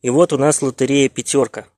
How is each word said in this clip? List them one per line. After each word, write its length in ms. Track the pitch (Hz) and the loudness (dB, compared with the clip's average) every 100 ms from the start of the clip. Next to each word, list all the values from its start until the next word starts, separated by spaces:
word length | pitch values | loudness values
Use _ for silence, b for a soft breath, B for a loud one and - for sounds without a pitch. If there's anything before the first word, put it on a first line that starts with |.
И 80 | 127 | -2
вот 240 | 131 175 | 2 2
у 60 | 143 | 2
нас 240 | 143 147 | 0 0
лотерея 440 | 139 127 131 139 135 | -4 -2 0 2 0
«Пятерка». 600 | - 127 139 120 - 104 | -2 -4 -2 -2 -4 -18